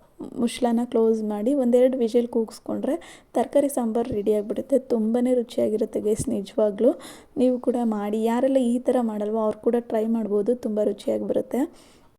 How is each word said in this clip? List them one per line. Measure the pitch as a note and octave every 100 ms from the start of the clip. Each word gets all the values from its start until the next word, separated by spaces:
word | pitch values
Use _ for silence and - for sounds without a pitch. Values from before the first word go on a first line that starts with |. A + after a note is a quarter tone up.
| _ - - -
ಮುಚ್ಚಳನ | A#3 - A#3+ A#3
ಕ್ಲೋಸ್ | A#3+ A3+ A3+ A3
ಮಾಡಿ | G#3+ G#3 G#3+
ಒಂದೆರಡು | C#4+ A#3+ B3 B3+ B3+
ವಿಷಲ್ | A#3 A#3+ A#3+
ಕೂಗಿಸ್ಕೊಂಡ್ರೆ | A#3+ A3 - - G#3 G3+ E4 - - _
ತರಕಾರಿ | C4+ A#3 C#4+ C#4+
ಸಾಂಬಾರು | C4+ A#3 A3 A#3
ರೆಡಿಯಾಗಿಬಿಡುತ್ತೆ. | G#3 G3+ G#3+ G#3 - B3+ C4
ತುಂಬಾ | B3+ A#3+ G#3+ A#3 B3
ರುಚಿಯಾಗಿರುತ್ತೆ | B3 A#3 - A#3 G#3+ A3 A3+
ಗೈಸ್, | G#3 A3 -
ನಿಜವಾಗ್ಲೂ. | A3 G3 - G#3+ G3+ A#3 E4+ - - - D4+
ನೀವು | B3+ B3
ಕೂಡ | B3 A#3+
ಮಾಡಿ, | A#3 G#3+ G#3 A3
ಯಾರೆಲ್ಲ | A3 A#3 C4 C4+
ಈ | A#3+ B3
ಥರ | B3 B3
ಮಾಡಲ್ವೋ | A3+ G#3+ G#3 A3+
ಅವ್ರು | G#3+ G#3+
ಕೂಡ | - A#3+
ಟ್ರೈ | A#3 A3+ A3
ಮಾಡ್ಬೋದು, | A3+ G#3+ G#3 G#3 B3
ತುಂಬ | A3+ G#3+
ರುಚಿಯಾಗಿ | G#3 G3+ - A3
ಬರುತ್ತೆ. | G3+ - G#3+ A#3+ D#4+ - - - _